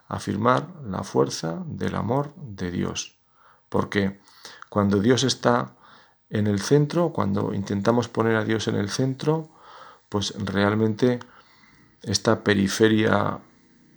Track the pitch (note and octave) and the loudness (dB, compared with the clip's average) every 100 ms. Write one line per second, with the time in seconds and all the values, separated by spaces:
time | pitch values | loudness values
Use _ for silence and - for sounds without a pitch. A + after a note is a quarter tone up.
0 | - G2 - G2 A#2 C3 D3 D#3+ B2+ F#2 | -12 -8 -6 0 2 2 0 -10 -10 -8
1 | G2 B2+ C3+ - E3 E3+ E3+ G2+ - F#2 | -2 0 0 -2 -8 -8 -8 -6 -4 -4
2 | G2 C3 C#3+ - C3+ G2 F2+ F2+ F#2+ F2 | -2 -2 -4 -10 -16 -8 -6 -4 -4 -6
3 | - _ _ _ _ _ - G2 G2 G2+ | -10 _ _ _ _ _ -4 -2 0 0
4 | G2 G2 _ - - - - G#2 G2+ G2+ | 0 -2 _ -20 -20 -20 -4 0 4 4
5 | G#2 B2 B2+ - B2 A#2+ C3 - - - | 4 4 2 0 0 0 -2 -12 -20 -20
6 | _ _ _ A2+ G#2 G2+ G2+ C#3+ D3 D#3 | _ _ _ -2 0 0 4 4 4 0
7 | E3+ D#3+ G2+ G2+ G#2+ G#2 G2 G2+ G2+ A#2+ | 0 0 -2 -2 -2 -4 -4 -2 2 2
8 | A#2 - A2+ A2+ A2 A2 G#2+ G#2+ G2+ - | 0 0 0 2 0 -2 -2 -2 -2 -2
9 | C3 C3 D3 D#3+ D#3 _ - - - - | -2 -2 -2 -2 -4 _ -20 -20 -20 -20
10 | - G2+ F#2+ - F#2 G2 G2+ G#2+ A2 A2+ | -8 -4 -4 -6 -4 2 2 2 0 2
11 | B2 B2 - - _ _ _ _ _ _ | 0 0 -6 -20 _ _ _ _ _ _
12 | - G2 - - - G2+ G2 - A2 A2 | -6 -2 0 2 2 2 2 4 4 4
13 | G#2+ G2+ G2+ - - _ _ _ _ | 4 2 0 -4 -12 _ _ _ _